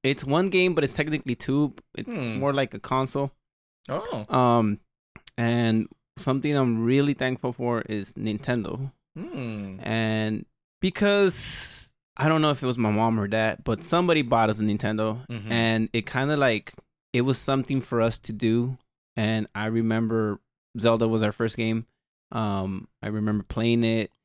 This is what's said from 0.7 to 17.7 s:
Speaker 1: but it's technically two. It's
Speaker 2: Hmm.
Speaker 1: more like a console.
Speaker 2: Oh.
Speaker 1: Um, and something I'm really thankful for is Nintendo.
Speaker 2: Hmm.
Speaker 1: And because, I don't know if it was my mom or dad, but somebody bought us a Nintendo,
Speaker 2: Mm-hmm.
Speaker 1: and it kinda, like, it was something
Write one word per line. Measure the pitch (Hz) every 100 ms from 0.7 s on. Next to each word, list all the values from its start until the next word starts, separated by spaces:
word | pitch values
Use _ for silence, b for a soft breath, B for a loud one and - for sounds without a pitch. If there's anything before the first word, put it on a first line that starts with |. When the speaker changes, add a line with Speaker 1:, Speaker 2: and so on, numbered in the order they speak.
Speaker 1:
but | 160
it's | 139
technically | - 151 151 131
two. | 120 - 139 147 - _
It's | - - 226 120
Speaker 2:
Hmm. | 131
Speaker 1:
more | 139
like | 139 131
a | 113
console. | - 131 135 139 139 _ _ _ _ _ -
Speaker 2:
Oh. | 147 466 117 107
Speaker 1:
Um, | 131 123 120 110 107 _ _ _ - - -
and | 117 120 117 110 - - _ -
something | - 135 147 143
I'm | 127 113
really | 117 135 143
thankful | 139 127 127 127
for | 120 120 117
is | - 107 98
Nintendo. | - 110 107 - 123 101 123 135 _ _ 156
Speaker 2:
Hmm. | 320 320 120 107 98 95
Speaker 1:
And | - 113 110 110 110 107 - _ _ _
because, | 185 - 202 202 196 - - - - - - _ _ -
I | 151
don't | 160
know | 151
if | 135
it | 131
was | 123
my | 110
mom | 107 113 113
or | 101
dad, | 110 110 -
but | - 107
somebody | - 170 180 160
bought | 120 120 110
us | 107
a |
Nintendo, | 107 104 107 107 110 113 -
Speaker 2:
Mm-hmm. | 120 107
Speaker 1:
and | 117 113 113 110
it | 117 -
kinda, | 127 139 151
like, | 135 110 - - _ _ _
it | 123
was | 127 131
something | - 135 123